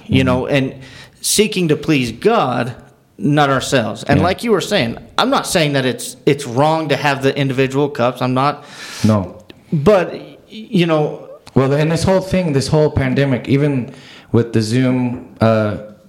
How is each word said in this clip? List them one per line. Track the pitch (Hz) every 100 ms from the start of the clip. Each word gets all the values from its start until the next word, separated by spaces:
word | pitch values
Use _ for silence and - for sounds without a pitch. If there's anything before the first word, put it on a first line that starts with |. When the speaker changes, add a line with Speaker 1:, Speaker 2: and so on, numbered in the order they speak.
| -
Speaker 1:
you | 131
Speaker 2:
Mm-hmm. | 131
Speaker 1:
know, | 127 -
and | 139 135 - - - - _
seeking | - - 214 190 170
to | 147
please | - 143 120
God, | 113 202 226 135 123 120 117 - _ _ -
not | 147 147 143
ourselves. | 131 - 131 107 107
And | - 143
Speaker 2:
Yeah. | 175
Speaker 1:
like | 190 240
you |
were | 190
saying, | 139 202 117 - - -
I'm | 226
not | 277 -
saying | 185 147
that | 139 127
it's, | 117 - - -
it's | 147 123
wrong | 117 151 160 151
to | 131
have | 147 131
the | 135 143
individual | 135 127 131 135 147
cups. | 147 120 127
I'm | 127
not. | 127 143 143 - - - -
Speaker 2:
No. | 107 107 87 - - - -
Speaker 1:
But, | 160 156 196 170 143 151 - -
you | 220 220 202 170
know. | 156 151 - - - - 127
Speaker 2:
Well, | 135
and | 143 156
this | 165
whole | 190 190
thing, | 185 185 175
this | 139 -
whole | 156 151
pandemic, | 139 131 127 139 117 -
even | 139 147 135 110 - - - -
with | 117 117
the | 113
Zoom, | 107 123 127 127 123 123 - -
uh, | 113 110 107 107 - -